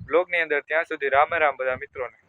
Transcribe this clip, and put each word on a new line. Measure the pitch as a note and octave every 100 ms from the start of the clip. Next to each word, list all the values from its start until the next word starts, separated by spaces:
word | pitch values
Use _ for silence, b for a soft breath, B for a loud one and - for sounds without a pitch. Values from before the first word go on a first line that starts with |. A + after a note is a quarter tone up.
| -
વ્લોગની | D#3 F3+ F3 D#3+
અંદર, | D3 -
ત્યાં | D#3 E3
સુધી | D#3 C#3 C3+
રામે | D#3 E3+
રામ | D3+ C3
બધા | C3 B2+
મિત્રોને. | C#3+ C#3 A#2+ -